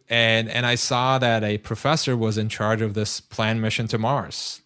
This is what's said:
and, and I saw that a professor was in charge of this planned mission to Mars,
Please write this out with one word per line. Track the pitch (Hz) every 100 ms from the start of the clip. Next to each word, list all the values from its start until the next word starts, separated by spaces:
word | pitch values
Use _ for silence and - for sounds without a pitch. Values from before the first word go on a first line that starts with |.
| _
and, | 117 113 113 113
and | 120 123
I | 120
saw | - 123 127 131
that | 123 113
a | 107 104
professor | - 110 139 156 - 123
was | 113 110
in | 110
charge | - 107 110
of | 110
this | 101 104 -
planned | - - 110 113
mission | 110 - 113
to | 113
Mars, | 113 139 95 - - -